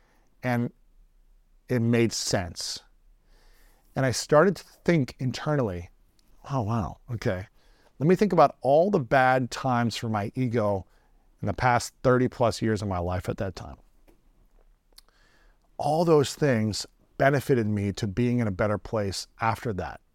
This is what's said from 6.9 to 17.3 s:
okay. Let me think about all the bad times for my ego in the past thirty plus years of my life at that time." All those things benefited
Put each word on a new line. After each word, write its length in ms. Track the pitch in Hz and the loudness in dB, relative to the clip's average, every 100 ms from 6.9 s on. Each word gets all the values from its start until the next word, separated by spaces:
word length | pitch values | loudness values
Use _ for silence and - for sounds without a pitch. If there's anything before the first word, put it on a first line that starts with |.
| - - | -8 -12
okay. 360 | 117 123 92 98 _ _ _ _ - | -6 -4 -4 -8 _ _ _ _ -2
Let 80 | 151 | 2
me 80 | |
think 180 | 180 214 | 2 4
about 240 | 175 143 - | 6 4 4
all 300 | 127 143 185 | 2 4 4
the 100 | 196 | 0
bad 500 | 123 139 131 131 123 | 2 2 4 2 0
times 460 | - 131 123 117 - | -4 -2 0 0 -2
for 120 | 117 | -4
my 220 | 107 104 | -4 -4
ego 520 | - 127 117 104 98 90 _ _ _ _ _ | -4 -2 0 0 -2 -6 _ _ _ _ _
in 40 | 104 | -6
the 60 | |
past 400 | 98 127 120 - - | -2 0 0 -2 -2
thirty 260 | 127 123 123 | 2 2 2
plus 340 | - 117 - | 0 -2 0
years 180 | 110 107 | -2 -2
of 80 | 104 | -4
my 100 | 90 | -4
life 300 | 87 90 - | -4 -6 -6
at 80 | - | -6
that 200 | 98 - | -8 -8
time." 200 | - 67 _ _ _ _ _ _ _ _ _ _ _ - _ _ _ _ _ _ _ - | -14 -18 _ _ _ _ _ _ _ _ _ _ _ -20 _ _ _ _ _ _ _ -8
All 300 | 135 156 175 | -2 0 4
those 280 | 151 131 | 6 4
things 520 | - 147 120 110 98 - _ _ - | 2 2 2 0 -2 -8 _ _ 0
benefited 480 | 135 | 2